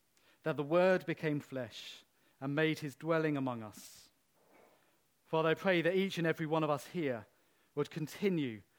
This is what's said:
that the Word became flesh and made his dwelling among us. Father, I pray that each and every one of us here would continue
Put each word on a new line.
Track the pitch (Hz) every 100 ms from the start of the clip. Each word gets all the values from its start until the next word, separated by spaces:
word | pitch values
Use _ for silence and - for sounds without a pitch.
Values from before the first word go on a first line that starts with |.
| _ _ _ _
that | - 143
the |
Word | 143 170 185 185 -
became | 165 160 147
flesh | - 131 117 - - - - _ _ _
and | 135 143
made | 156 151
his | 151 -
dwelling | 156 165 160 143
among | 131 120
us. | 107 - - - - _ _ _ _ - - _ _ _ _ _ _
Father, | 160 160
I |
pray | 160 196 180
that | 160 185
each | 196 175
and | 165
every | 156 160
one | 160
of | 156
us | 143 -
here | 180 147 117 104 _ _ _ _ -
would | 143
continue | - 151 - 202 175 135 107 -